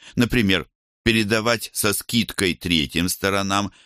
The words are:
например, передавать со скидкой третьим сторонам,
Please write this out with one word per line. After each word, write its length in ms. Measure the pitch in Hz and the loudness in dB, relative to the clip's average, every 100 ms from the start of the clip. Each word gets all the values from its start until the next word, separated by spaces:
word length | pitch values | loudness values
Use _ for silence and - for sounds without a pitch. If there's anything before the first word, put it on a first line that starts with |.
| - - | -8 -2
например, 520 | 120 123 98 90 - _ _ _ | 0 2 2 0 -2 _ _ _
передавать 640 | 117 113 101 110 113 117 - | 0 2 2 0 2 -2 -4
со 200 | - 107 | -2 -2
скидкой 640 | 98 - 117 101 - 95 | -2 -2 -2 -2 0 -2
третьим 540 | - 90 82 69 82 90 | -2 0 0 2 -2 -2
сторонам, 640 | - 98 98 98 101 101 - | -2 0 0 0 -2 -4 -10